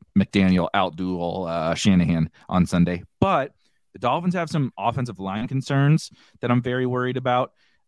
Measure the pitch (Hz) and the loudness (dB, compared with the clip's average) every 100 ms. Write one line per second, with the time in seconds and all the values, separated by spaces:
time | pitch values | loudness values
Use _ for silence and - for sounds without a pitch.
0 | - 98 98 101 95 92 82 101 92 82 | -2 0 2 4 4 4 2 0 -2 -2
1 | 92 90 87 92 87 82 80 85 107 92 | -6 -4 -4 -4 -4 -2 -2 0 4 4
2 | 82 82 80 - - 92 87 90 85 87 | 4 0 -2 -6 -4 0 2 2 2 0
3 | 92 _ 196 175 135 - _ _ _ - | -8 _ 0 2 -2 -10 _ _ _ -6
4 | - 147 180 180 160 160 131 - 104 127 | -2 -2 -2 -2 -4 -2 -4 -2 -4 -2
5 | 120 95 95 101 127 135 - 139 143 156 | -6 -6 -6 -6 -4 -6 -2 2 4 2
6 | - - _ _ 123 123 123 127 127 123 | 0 -16 _ _ 0 0 0 -2 -2 -2
7 | 127 127 127 123 127 _ _ _ | -2 -2 0 0 -2 _ _ _